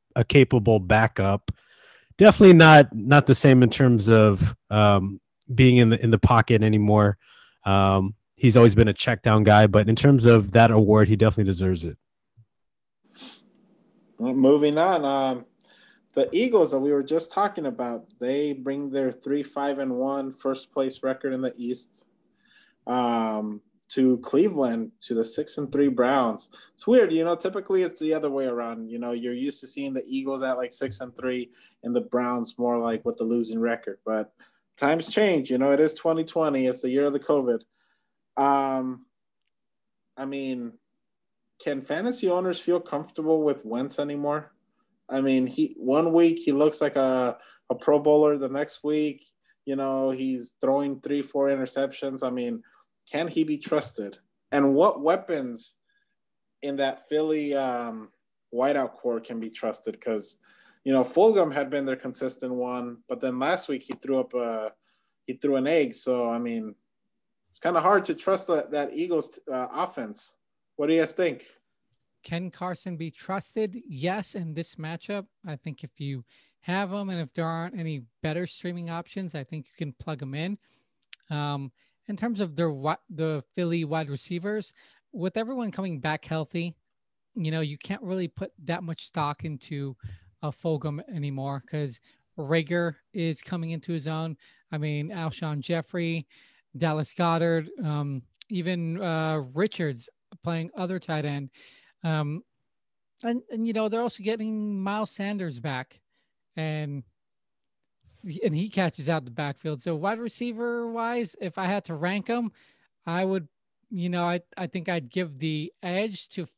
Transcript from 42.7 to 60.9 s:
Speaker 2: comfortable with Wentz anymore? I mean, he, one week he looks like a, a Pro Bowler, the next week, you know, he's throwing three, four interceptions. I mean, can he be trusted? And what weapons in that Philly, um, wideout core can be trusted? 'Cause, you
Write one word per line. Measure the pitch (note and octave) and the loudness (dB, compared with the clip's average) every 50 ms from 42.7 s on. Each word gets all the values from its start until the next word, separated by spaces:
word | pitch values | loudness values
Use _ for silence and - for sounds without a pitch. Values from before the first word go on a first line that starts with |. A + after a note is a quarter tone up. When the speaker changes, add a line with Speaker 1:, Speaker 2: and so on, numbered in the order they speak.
| F3+ E3+ | 0 0
Speaker 2:
comfortable | E3+ - D3 D3 D#3 - - E3 D#3 D#3+ D#3+ D#3 | -2 -4 -8 -8 -8 -8 -10 -6 0 0 2 2
with | D3+ D3 C#3 C#3+ - | 2 0 -2 -2 -6
Wentz | A2 A#2 B2 C3+ C3+ - D3 | -8 -6 -6 -6 -6 -6 -6
anymore? | D3 D3 C#3+ C#3+ C#3+ D3 D3 D3+ D3+ _ _ _ _ _ _ _ _ _ _ _ _ - | -6 -6 -6 -6 -4 -4 -4 -4 -6 _ _ _ _ _ _ _ _ _ _ _ _ -6
I | C3+ C3+ | -4 -2
mean, | C3+ C3+ C3 C3 B2+ | 0 2 2 2 0
he, | B2+ - D#3 D3+ C3+ - - | -2 -2 -2 -2 -2 -4 -6
one | A#2 B2+ C#3 D#3 E3+ E3 | -2 0 2 2 2 4
week | E3 E3+ E3+ E3 E3 E3+ | 4 4 4 4 2 0
he | - D3 | -2 -2
looks | C#3 C#3 D3+ D3+ D3+ - | 2 4 2 2 2 0
like | D3+ D3 - | -2 -2 0
a, | C#3 C3+ C3 B2+ B2+ B2 A#2+ A2 - - - - _ _ - | 0 0 0 0 0 0 -2 -4 -8 -16 -20 -20 _ _ -8
a | B2+ | -8
Pro | - - D3+ D3 D3 | -2 2 2 2 4
Bowler, | C#3+ D3+ D3+ D3+ D3+ D3 D3 | 4 4 4 6 4 4 2
the | C3+ C3+ B2+ | 0 -4 -4
next | C3+ C#3+ D3 - - - - | -4 -6 -6 -6 -10 -8 -4
week, | D3 D3+ D3+ D3+ D3 D3+ - _ _ _ _ _ _ _ _ - | -2 -2 0 -2 -4 -6 -10 _ _ _ _ _ _ _ _ -8
you | C#3 C3+ | -8 -6
know, | C3+ C3+ C3+ C3+ C3+ C3+ C3 | -4 -4 -4 -2 -2 -2 -2
he's | C3 B2+ C3 C3 B2+ B2 A#2+ - _ - | -2 -4 -4 -4 -6 -6 -8 -14 _ -4
throwing | C3+ C3+ C3+ C#3+ C#3+ C#3 C3+ C3+ | -2 0 0 0 0 -4 -6 -8
three, | - - C#3+ C#3+ | -6 -6 -4 -4
four | C3+ - - C#3 C#3 C#3 | -6 -4 -2 0 0 0
interceptions. | C#3 C3 C3 B2 - C3+ C#3 C3+ - - D3 C#3 C3+ C3 | 0 -2 -4 -6 -4 -6 -6 -6 -6 -8 -8 -8 -8 -6
I | C3+ B2 | -6 -6
mean, | B2 B2 A#2+ A#2+ A#2 A2+ - _ _ _ _ _ _ _ _ - | -6 -6 -6 -6 -8 -10 -12 _ _ _ _ _ _ _ _ -10
can | - D3 E3+ E3 | -8 -6 -6 -4
he | - D#3+ D#3+ | -2 -4 -2
be | D#3 D3+ | -2 -4
trusted? | C#3+ - - D#3 C#3+ - - - A2+ G2+ G2 - _ _ _ _ _ _ - | -8 -4 -2 -2 -2 -2 -4 -12 -12 -12 -12 -14 _ _ _ _ _ _ -4
And | C#3 C#3+ C#3 C#3 C3+ | 0 2 2 4 4
what | D3+ F#3 G#3 - C#3 | 4 4 4 2 0
weapons | C#3+ D#3+ F#3 F#3 - - E3 C#3+ C3 B2 A#2 A2+ - - - _ _ _ _ _ _ _ _ _ _ _ _ _ _ _ _ _ | 0 0 0 0 -2 -6 -6 -6 -6 -8 -12 -14 -16 -20 -20 _ _ _ _ _ _ _ _ _ _ _ _ _ _ _ _ _
in | C#3+ C#3+ C#3 | -10 -8 -4
that | C#3 C3+ C3+ C3+ - _ - | -2 -2 -4 -4 -8 _ -4
Philly, | D3+ D3+ D#3 D#3 D#3 D3+ D3 C#3+ C#3 | -2 -2 0 0 -2 -2 -2 -2 -2
um, | C3+ C3 B2+ B2 A#2+ A#2 A#2 A2+ A2 G#2+ - _ _ _ _ _ _ _ _ | -2 -2 -2 -4 -6 -6 -8 -10 -12 -16 -20 _ _ _ _ _ _ _ _
wideout | A#2 A#2+ C3 C#3+ D3 C#3 B2+ A2+ - | -4 -2 0 0 0 -2 -4 -6 -8
core | - - B2 A#2 A2+ | -6 -4 -4 -4 -4
can | - - A#2 A2+ | -6 -10 -10 -10
be | A2+ A2 | -10 -10
trusted? | - - - A2 G#2+ - - A2+ G#2+ - | -10 -8 -6 -6 -6 -6 -10 -10 -10 -8
'Cause, | - A#2 A2 G#2 G#2 - - _ _ _ _ _ _ _ _ _ - | -6 -6 -6 -6 -6 -12 -20 _ _ _ _ _ _ _ _ _ -2
you | C3+ | 0